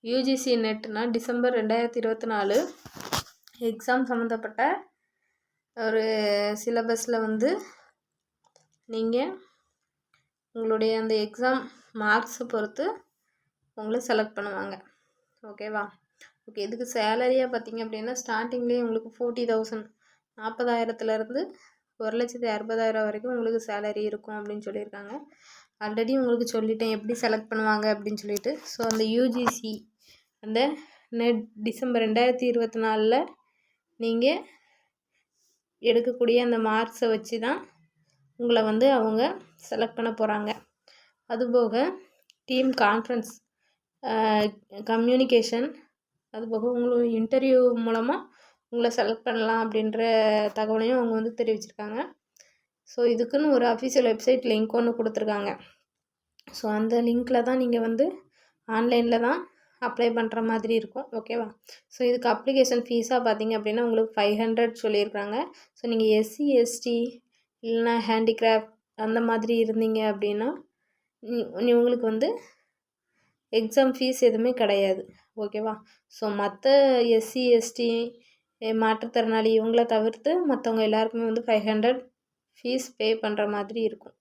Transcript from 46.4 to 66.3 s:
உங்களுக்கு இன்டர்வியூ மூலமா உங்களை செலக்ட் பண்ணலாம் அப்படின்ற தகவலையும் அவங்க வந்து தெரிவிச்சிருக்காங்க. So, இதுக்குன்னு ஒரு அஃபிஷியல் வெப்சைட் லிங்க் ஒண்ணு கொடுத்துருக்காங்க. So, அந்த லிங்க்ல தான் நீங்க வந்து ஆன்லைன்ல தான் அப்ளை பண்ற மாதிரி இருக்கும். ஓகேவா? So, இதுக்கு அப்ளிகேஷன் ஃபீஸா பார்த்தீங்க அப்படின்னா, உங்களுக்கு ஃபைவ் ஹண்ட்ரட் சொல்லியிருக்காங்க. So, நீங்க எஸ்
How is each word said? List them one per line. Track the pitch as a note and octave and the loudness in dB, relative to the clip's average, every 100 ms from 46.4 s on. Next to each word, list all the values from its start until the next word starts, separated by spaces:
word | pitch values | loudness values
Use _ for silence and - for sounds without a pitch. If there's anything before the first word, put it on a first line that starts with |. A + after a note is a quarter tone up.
| A3+ A3 A#3+ | -4 -2 0
உங்களுக்கு | A#3+ A#3+ A#3+ A#3+ | 0 2 2 2
இன்டர்வியூ | A3+ A3 C4+ C4+ B3+ B3 A#3 | 0 2 2 6 6 6 4
மூலமா | A3+ A3+ A#3 F4+ - _ _ _ _ | 0 0 0 -4 -6 _ _ _ _
உங்களை | A#3 A#3 | -2 0
செலக்ட் | A#3 G#3+ A3+ A#3 | 2 0 -2 -2
பண்ணலாம் | A3+ A3 A3+ | -2 0 0
அப்படின்ற | A3 G#3+ G#3+ A3 A3+ A3 A3 G#3+ G#3 | 0 0 0 0 2 4 4 2 0
தகவலையும் | A3 G#3+ A3 A3 B3+ | -2 0 0 2 2
அவங்க | A#3 A3 | 0 0
வந்து | A3+ A3+ | -2 -2
தெரிவிச்சிருக்காங்க. | A3+ G#3+ - - G#3 A3 F4 - _ _ _ _ _ _ _ | -2 -2 -6 -14 -10 -8 -8 -12 _ _ _ _ _ _ _
So, | - A#3+ | 0 2
இதுக்குன்னு | A#3 A#3+ C#4 D4+ | 2 0 2 4
ஒரு | C4 A#3+ | 4 4
அஃபிஷியல் | A3+ C4 C4 B3 | 2 0 2 2
வெப்சைட் | A3 - B3+ A#3 | 2 2 2 2
லிங்க் | A3 A3 A#3 | 0 2 0
ஒண்ணு | A#3 | 0
கொடுத்துருக்காங்க. | A#3 A3 A3 G#3+ G#3 G3+ - - _ _ _ _ _ _ _ - | 0 -2 -2 -2 -2 -4 -8 -14 _ _ _ _ _ _ _ -20
So, | - G#3+ | -8 -4
அந்த | G#3+ A3 A#3 | -2 0 2
லிங்க்ல | A#3+ A#3+ A#3+ B3 | 2 0 2 0
தான் | A#3+ B3+ | 2 0
நீங்க | B3 A#3 | 0 0
வந்து | A3+ A3+ D#4 F#4+ _ _ _ _ - | 0 0 0 -2 _ _ _ _ -4
ஆன்லைன்ல | A3 A#3+ A#3+ A#3 A#3 | 0 2 2 2 2
தான் | A#3 E4+ - _ _ _ | 2 -2 -6 _ _ _
அப்ளை | A#3+ - A#3+ | -8 0 0
பண்ற | A#3 A3 A3+ | 2 -2 -2
மாதிரி | A3+ A3+ A3 A3+ | -2 -2 0 -2
இருக்கும். | G#3+ C4 C#4 | -2 -12 -10
ஓகேவா? | A3+ A3 A#3 G#3+ - - - _ | -12 -6 -6 -6 -12 -20 -20 _
So, | - B3 | -2 0
இதுக்கு | B3 A#3+ | 2 0
அப்ளிகேஷன் | A3+ - C4+ B3+ A#3+ | 0 2 4 4 2
ஃபீஸா | A#3+ A#3 A3+ B3+ | 0 -2 2 0
பார்த்தீங்க | A#3+ G#3+ A3 A3 | 2 0 0 -2
அப்படின்னா, | G#3+ A3 A#3+ | -2 0 2
உங்களுக்கு | A3 A3 - | 2 0 2
ஃபைவ் | G#3 G#3 | 2 2
ஹண்ட்ரட் | A3+ A3+ A#3 A3+ | 0 2 0 0
சொல்லியிருக்காங்க. | A3 G#3 G#3 G#3 G3+ A3+ F4 - _ | 0 0 0 -4 -4 -6 -6 -12 _
So, | _ A#3+ | _ -4
நீங்க | A3+ A3 | 0 4
எஸ் | G#3+ G#3+ | 4 2